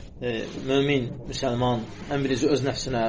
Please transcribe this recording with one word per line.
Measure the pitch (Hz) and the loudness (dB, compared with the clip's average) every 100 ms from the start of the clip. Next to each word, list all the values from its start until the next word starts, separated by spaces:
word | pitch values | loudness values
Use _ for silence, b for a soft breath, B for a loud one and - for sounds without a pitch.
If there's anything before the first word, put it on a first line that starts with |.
| B - | B -8
e, | 123 113 104 - 131 | -4 -4 -6 -6 2
mömin, | 139 139 139 117 - - | 2 4 2 0 -6 -8
müsəlman, | - 131 120 123 120 110 - - | -4 0 2 2 2 -2 -10 -4
ən | 143 | -2
birinci | 135 123 156 | 0 2 4
öz | 139 139 | 4 2
nəfsinə | - 131 120 | -2 -2 0